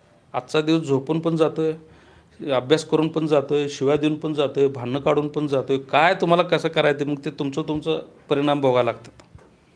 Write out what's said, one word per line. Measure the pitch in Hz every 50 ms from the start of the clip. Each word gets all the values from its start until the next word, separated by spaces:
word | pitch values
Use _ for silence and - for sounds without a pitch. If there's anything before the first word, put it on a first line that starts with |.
| _ _ _ _ _ _ -
आजचा | 127 - - - 156
दिवस | 156 151 165 165 160
झोपून | 135 139 135 139 - 160 165
पण | 160 170 165
जातोय, | 160 156 147 160 165 160 160 156 160 - - - - - - - - _ _ _ _ 165 156
अभ्यास | 135 123 123 127 151 156 156
करून | - - 156 156 160
पण | 160 160 156
जातोय, | 156 156 143 135 - 147 147 147 143
शिव्या | 139 - 135 135 147
देऊन | 147 147 151 156
पण | 151 156 156 151
जातोय, | 143 143 127 - 139 139 135
भांडणं | 135 127 120 123 127 139
काढून | 139 156 151 147 147 147
पण | 147 147 151
जातोय, | 147 139 135 120 - 139 135
काय | 139 - - 139 156 175 190
तुम्हाला | 190 190 170 170 175 175
कसं | 175 170 156 160 160
करायचं, | 160 160 151 147 147 139 143
मग | 143 147 139 139
ते | 156
तुमचं, | 139 - 151 139 135 160 156
तुमचं | 151 151 151 151 160 156 160 - - - - - -
परिणाम | 151 139 143 147 143 143
भोगायला | 139 135 123 123 117 117 113
लागतात. | - - - - - - _ _ - - - _ _ _ _ _